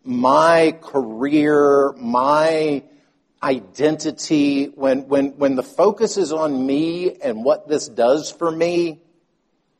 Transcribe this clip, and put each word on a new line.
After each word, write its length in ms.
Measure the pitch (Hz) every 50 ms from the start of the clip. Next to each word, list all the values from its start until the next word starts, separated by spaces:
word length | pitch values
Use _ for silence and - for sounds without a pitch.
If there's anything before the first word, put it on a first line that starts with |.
| -
my 760 | 127 123 123 123 131 139 151 160 165 165 165 165 160 156 -
career, 1120 | - - - 139 127 110 110 110 131 143 147 151 147 151 151 147 147 143 143 139 139 139 -
my 880 | 135 127 117 120 123 131 139 147 151 156 160 160 156 156 151 143 135 - - _ _ _ _ _ _ _ _ _ _
identity, 1200 | - 139 135 123 98 92 - - 139 151 156 151 160 156 135 - - - 160 147 143 143 139 139 139
when, 420 | 139 - 147 135 135 131 139 135
when, 300 | 139 139 139 139 139 135
when 180 | - 143 135 135
the 80 | 127 127
focus 540 | - - - 175 208 208 214 226 202 -
is 160 | 202 180 143 156
on 320 | 160 156 151 139 127 131
me 500 | 135 139 143 160 165 170 175 180 180 - -
and 240 | 151 135 110 110 117
what 240 | 135 151 - - -
this 180 | 151 139 -
does 420 | - 110 110 117 120 135 156 147 -
for 220 | - - 170 165
me, 480 | 160 160 165 175 175 175 175 165 151 - _ _ _ _ _ _ _ _ _ _ _ _ _ _ _